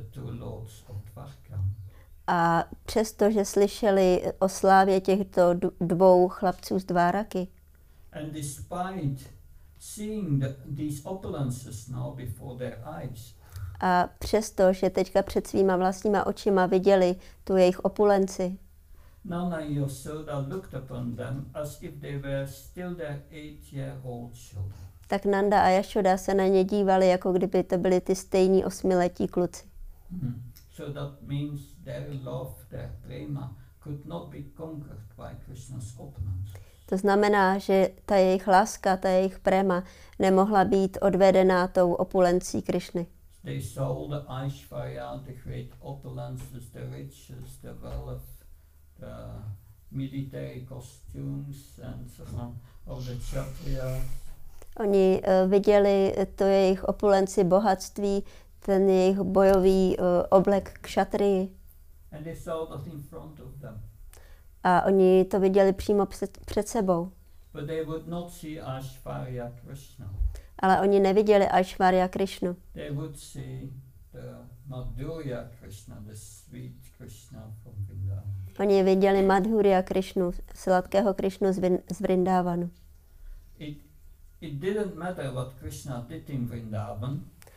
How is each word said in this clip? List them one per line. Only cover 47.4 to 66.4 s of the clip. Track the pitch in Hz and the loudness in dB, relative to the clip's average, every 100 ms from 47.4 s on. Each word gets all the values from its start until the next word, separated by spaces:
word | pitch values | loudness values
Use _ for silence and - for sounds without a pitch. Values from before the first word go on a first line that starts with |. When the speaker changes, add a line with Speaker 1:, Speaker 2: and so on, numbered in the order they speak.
| 131 - | -16 -16
Speaker 1:
the | - - | -16 -16
wealth, | - - 127 - - - - - - _ _ - | -12 -10 -10 -14 -16 -20 -20 -20 -20 _ _ -20
the | 113 113 113 110 104 98 - - - | -16 -14 -14 -12 -14 -14 -18 -20 -12
military | 135 135 139 135 139 135 127 127 | -10 -8 -8 -10 -12 -12 -14 -14
costumes | 127 - - - 139 139 139 143 139 - - | -16 -16 -20 -16 -12 -10 -10 -12 -16 -18 -16
and | 123 123 127 | -14 -14 -16
so | - - 123 | -16 -12 -10
on | 120 127 - - | -10 -14 -18 -18
of | - 127 | -14 -12
the | 123 | -10
Kshatriya. | 127 - 135 135 - 135 131 131 131 131 - - - - - - - | -8 -6 -6 -6 -8 -4 -4 -2 -2 -2 -4 -6 -12 -14 -14 -14 -4
Speaker 2:
Oni, | 202 196 190 185 | 2 6 6 4
e, | - 185 185 | 4 4 6
viděli | 202 202 208 202 196 196 - 190 | 4 6 6 6 4 2 2 -2
tu | - | 2
jejich | 196 196 190 190 | 4 6 4 4
opulenci, | - 190 208 196 190 - | -2 2 4 4 4 2
bohatství, | 175 185 214 190 - - 202 196 - - - - | 4 4 4 0 -4 -4 -2 -2 -4 -14 -20 -8
ten | - 190 196 | 2 4 6
jejich | 185 185 196 | 6 4 2
bojový, | 190 185 190 196 190 190 185 - | 2 4 6 6 6 6 4 2
e, | 180 175 - | 2 2 6
oblek | 190 185 196 - - | 4 6 0 -2 -14
kšatrii. | - 202 196 220 202 190 190 - - - - - - | -4 -2 0 0 2 2 -2 -8 -20 -20 -20 -20 -20
Speaker 1:
And | 151 | -16
they | 160 | -14
saw | - 170 160 165 | -12 -10 -8 -8
that | 143 170 | -12 -12
in | 147 | -14
front | 139 160 156 156 | -16 -18 -18 -18
of | 139 135 | -18 -16
them. | - 107 - - - - - - - - | -16 -16 -18 -18 -20 -20 -20 -20 -20 -2
Speaker 2:
A | 185 175 | 4 4
oni | - 196 185 185 | 6 6 8 6
to | 185 202 | 4 2
viděli | 190 196 196 | 4 6 4
přímo | 196 - 202 | 2 0 2
před, | 196 - 196 - | 0 -4 -10 -10